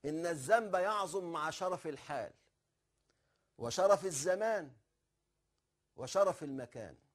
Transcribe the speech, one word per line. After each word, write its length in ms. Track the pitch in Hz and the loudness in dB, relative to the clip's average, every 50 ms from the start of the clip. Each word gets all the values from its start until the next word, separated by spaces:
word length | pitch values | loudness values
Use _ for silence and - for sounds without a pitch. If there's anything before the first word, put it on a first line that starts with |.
| - | -4
إن 220 | 147 156 160 170 | -4 -4 -2 -2
الذنب 480 | 170 165 147 127 160 214 233 226 202 185 | -2 -4 -4 4 4 4 4 4 2 0
يعظم 580 | 180 180 202 214 208 196 170 165 196 180 170 | 2 2 2 0 0 -2 -2 -4 -6 -6 -4
مع 180 | 165 156 151 160 | -4 -2 -2 -4
شرف 360 | 151 - 185 185 180 - - | -4 -2 -2 -2 -4 -4 -6
الحال 460 | 160 143 - - - 147 131 107 - - _ _ _ _ _ _ _ _ _ _ _ _ _ _ _ _ _ _ _ _ _ _ _ _ - | -8 -8 -8 -8 -8 -6 -6 -6 -8 -12 _ _ _ _ _ _ _ _ _ _ _ _ _ _ _ _ _ _ _ _ _ _ _ _ -10
وشرف 460 | 117 117 - 185 185 202 202 - 190 | -8 -4 0 4 6 6 6 6 4
الزمان 680 | 190 160 135 143 180 180 196 214 226 220 196 160 135 123 113 _ _ _ _ _ _ _ _ _ _ _ _ _ _ _ _ _ _ _ _ _ _ _ | -4 -4 -2 0 0 0 2 2 0 0 -2 -4 -8 -16 _ _ _ _ _ _ _ _ _ _ _ _ _ _ _ _ _ _ _ _ _ _ _ _
وشرف 460 | - 123 123 - 190 202 185 160 - | -10 -10 -2 4 4 4 4 4 -2
المكان. 540 | 160 143 135 135 123 - - 123 107 85 - _ _ _ | -6 -8 -6 -8 -8 -8 -10 -12 -12 -12 -14 _ _ _